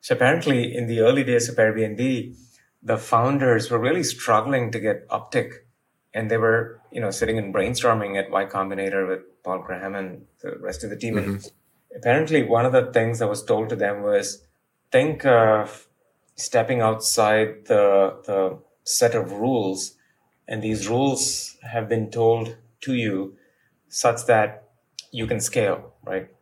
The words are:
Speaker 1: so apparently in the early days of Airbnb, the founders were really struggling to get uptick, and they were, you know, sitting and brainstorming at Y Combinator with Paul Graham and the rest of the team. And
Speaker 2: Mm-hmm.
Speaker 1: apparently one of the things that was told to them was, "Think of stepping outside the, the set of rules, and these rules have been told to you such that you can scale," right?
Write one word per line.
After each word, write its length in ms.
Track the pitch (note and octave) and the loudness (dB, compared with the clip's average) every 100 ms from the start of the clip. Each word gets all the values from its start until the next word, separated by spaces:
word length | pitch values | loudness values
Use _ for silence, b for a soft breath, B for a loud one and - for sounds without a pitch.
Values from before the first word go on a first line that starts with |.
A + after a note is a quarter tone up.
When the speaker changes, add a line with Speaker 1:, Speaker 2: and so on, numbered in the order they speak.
Speaker 1:
so 140 | - A#2+ | -2 2
apparently 600 | B2 E3 D#3+ B2+ A#2 A#2 | 4 4 2 0 0 -4
in 120 | A#2 | -4
the 120 | A#2 | 2
early 220 | A2+ C#3 | 4 4
days 260 | B2+ A#2+ A#2 | 2 0 0
of 60 | - | 2
Airbnb, 800 | A2 A2 A2 G#2 B2+ B2+ - B B B B _ | 2 2 -2 -2 -2 -2 -6 B B B B _
the 160 | - A2+ | -4 -4
founders 720 | - A#2 A#2+ C#3+ C3 A2+ G#2+ | 0 2 2 2 2 2 2
were 80 | A#2 | -2
really 240 | A#2+ E3+ | 0 0
struggling 680 | D3+ - - A2 A2 C3+ A#2 | -2 -6 2 2 2 -2 -2
to 80 | A2+ | -4
get 280 | G#2 G2+ - | -4 -4 -4
uptick, 420 | G#2+ - - - - _ _ _ _ _ | -8 -4 -4 -4 -10 _ _ _ _ _
and 160 | A2 A2 | -8 -2
they 80 | A2+ | 0
were, 440 | A2+ A2+ A2+ - _ | 2 0 -2 -10 _
you 100 | - | -8
know, 100 | G#2+ | -6
sitting 260 | F#2+ A2+ A2 | -4 -2 -2
and 160 | G2+ | -2
brainstorming 640 | G2 G2 B2 B2+ A2 G2+ G2 | -2 -2 0 2 0 0 -4
at 80 | G2 | -2
Y 160 | G2 G2 | -2 -2
Combinator 600 | G2 G2 G2 G2 G2 F#2 | -4 -4 -4 -2 -2 -2
with 140 | F#2+ - _ | -4 -8 _
Paul 160 | - F#2 | -8 -8
Graham 360 | - F#2 G2 G2+ | -6 -10 -8 -8
and 300 | F#2+ F2 - _ | -10 -12 -20 _
the 160 | - - | -14 -10
rest 240 | F#2+ F#2 | -10 -8
of 60 | G#2+ | -10
the 80 | G#2 | -8
team. 200 | A#2+ G#2+ | -4 -4
And 100 | G2+ | -4
Speaker 2:
Mm-hmm. 720 | G2 - _ _ _ _ - | -6 -10 _ _ _ _ -6
Speaker 1:
apparently 460 | A#2+ C3+ D#3 D#3 | 0 2 2 0
one 220 | A2+ A#2 B2+ | 2 2 4
of 60 | |
the 180 | B2+ A#2+ | 4 4
things 280 | A#2 A2+ A2+ | 0 0 0
that 80 | A2 | -2
was 140 | G2+ | -4
told 260 | - A2 A2+ | 0 0 0
to 60 | A#2 | -2
them 260 | G2+ G2+ | -2 -2
was, 400 | G2+ G2+ - - _ _ _ _ _ | 0 0 0 -10 _ _ _ _ _
"Think 340 | B2+ D3 D3 C#3 | 2 2 0 4
of 640 | A#2+ A2 G#2+ G#2 - _ _ _ _ _ - | 6 6 4 0 -8 _ _ _ _ _ -12
stepping 460 | - A#2+ A2+ B2+ | -2 0 2 2
outside 840 | A2 A2 - - G#2+ G#2+ A2 - - | 2 0 -2 2 4 4 2 -4 0
the, 520 | G#2+ G#2 G2 F#2+ - - | 4 6 6 4 0 -4
the 320 | G2 F#2+ F#2 _ _ | 0 0 -4 _ _
set 320 | - - A#2+ A#2 | -6 2 2 2
of 160 | F#2 | -4
rules, 640 | G2+ A#2 B2+ F#2+ F#2+ - _ _ _ _ _ - | -4 0 0 -2 -4 -10 _ _ _ _ _ -10
and 140 | A2 | -8
these 260 | A2 A2 G2+ | -4 -4 -2
rules 680 | A#2+ C#3 B2+ - - - - | 0 0 0 -4 -6 -10 -16
have 260 | A#2 A#2 G#2+ | -8 -6 -2
been 220 | A2+ G#2+ | -4 -2
told 460 | A#2 A2+ A#2 A2+ - _ _ | 0 2 2 0 -10 _ _
to 120 | - | -4
you 420 | B2+ A2 F#2+ G2 b b b b b _ | -2 -2 -4 -6 b b b b b _
such 380 | - B2 A2+ - | 0 0 0 2
that 380 | A#2 G#2 - - _ _ - - | 2 2 -4 -20 _ _ -20 -16
you 140 | A2+ A2+ | -10 -6
can 140 | A2+ | -4
scale," 540 | - - G#2 F#2 - _ | -2 -2 0 -2 -8 _
right? 240 | - F#2+ F#2 _ | -8 -8 -8 _